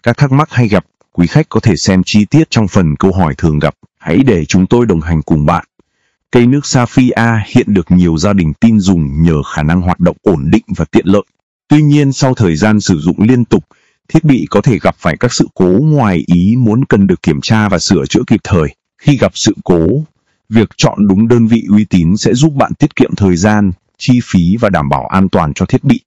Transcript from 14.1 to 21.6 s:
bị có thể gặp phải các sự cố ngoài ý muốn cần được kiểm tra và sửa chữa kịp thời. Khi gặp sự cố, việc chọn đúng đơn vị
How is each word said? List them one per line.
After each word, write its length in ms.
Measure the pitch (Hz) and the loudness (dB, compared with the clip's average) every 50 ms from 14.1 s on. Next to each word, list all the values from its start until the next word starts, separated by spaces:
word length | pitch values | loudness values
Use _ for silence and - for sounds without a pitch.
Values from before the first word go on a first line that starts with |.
| - 160 - | -2 0 2
bị 220 | 151 135 110 - - | 2 0 0 -2 -2
có 100 | - 101 | -2 -2
thể 180 | - 147 110 90 | 0 0 -2 0
gặp 180 | - 90 - _ | -2 -2 -4 _
phải 180 | - - - | -4 -4 -2
các 160 | - - 120 | -2 -4 -4
sự 160 | - - 165 - _ | -2 -2 -4 -4 _
cố 120 | - 92 | 0 0
ngoài 580 | 90 90 107 151 156 151 143 120 104 90 82 - | 2 2 2 2 0 0 2 0 0 0 -2 0
ý 300 | - 87 87 90 98 113 | 0 0 0 2 0 0
muốn 280 | 127 123 107 104 123 139 | 0 0 0 0 0 0
cần 220 | - 131 104 98 | 0 2 2 2
được 160 | 95 90 - | 0 0 -2
kiểm 180 | - 87 76 69 | 0 -2 -2 -2
tra 280 | - - 107 110 107 101 | -2 -2 0 0 0 0
và 100 | 92 82 | -2 -2
sửa 280 | - - 98 80 67 | -2 0 0 -2 -2
chữa 160 | 71 - - 123 | -2 -2 -2 0
kịp 140 | - 120 95 _ | 0 -2 -2 _
thời. 300 | - 95 85 76 71 - _ _ _ _ _ | -2 -2 -2 -2 -2 -6 _ _ _ _ _
Khi 180 | - 151 147 | -2 -2 0
gặp 160 | 113 117 92 _ | 2 0 -2 _
sự 200 | - - 110 101 - - | -2 -4 -4 -4 -4 -2
cố, 400 | - 90 85 80 85 113 147 156 _ _ _ _ _ _ _ _ _ | 0 0 2 2 0 -2 -2 -6 _ _ _ _ _ _ _ _ _
việc 200 | 107 113 104 - - | 0 0 0 0 -2
chọn 300 | - - 123 - - 107 101 | -4 -4 -4 -2 0 0 0
đúng 200 | 95 98 113 117 | 2 2 2 2
đơn 180 | 120 120 113 | 2 2 2
vị 180 | 110 117 113 | 2 0 -2